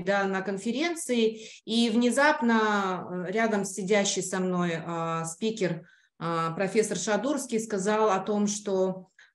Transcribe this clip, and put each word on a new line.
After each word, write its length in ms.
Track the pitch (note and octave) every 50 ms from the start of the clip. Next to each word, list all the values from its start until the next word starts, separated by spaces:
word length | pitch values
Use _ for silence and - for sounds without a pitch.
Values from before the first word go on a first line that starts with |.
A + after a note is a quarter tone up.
| F3
да, 200 | F#3 G3+ G3+ G3
на 160 | F#3+ F#3+ F#3+
конференции, 1040 | F#3+ G#3 G3+ F#3+ - A#3+ A#3 C4 D#4+ F4 E4+ E4 - - B3 A#3 A3+ A3 A3 - - - - - -
и 260 | - A3 A#3 A#3 A#3
внезапно, 1400 | G#3+ B3 A#3+ B3 A#3 C4+ C#4 D4+ D4+ D4+ A#3+ A#3 A3+ A3 G#3+ G#3+ G#3 G3+ G3 F#3+ F#3 F3 - - F3+ F3+ F3+ F3
э, 40 | F#3
рядом 320 | A3+ A3+ G#3+ G#3 G3+ G3
сидящий 580 | - - - F#3+ F3+ G#3+ G3+ G3 G3+ - F#3+ F3+
со 160 | - - F#3+
мной, 320 | F#3 F#3 F3+ F3 F3 E3+ E3
э, 500 | D#3+ D#3+ E3+ E3+ E3 E3 E3 E3 E3 E3
спикер, 600 | E3 - - A3 A3 A3 - F#3+ E3+ E3+ E3 - - _ _ _ _ _ -
э, 280 | D#3+ E3+ E3+ E3 E3 E3 D#3+
профессор 400 | F3+ G3 F#3 - A3 G#3+ G#3+ G3+ F3
Шадурский 640 | - A3+ G#3 G3+ G#3+ C#4 D4+ B3+ - - A#3 A3
сказал 500 | - - G#3+ F#3+ F3+ G#3+ G#3+ A3 A3 G#3+
о 80 | F#3+ G3
том, 260 | G3 G#3+ G#3 G#3 G#3
что 600 | G3 - - - G3+ F#3+ F#3 F#3 F#3 F3+ F#3 - _ _ _ - _ -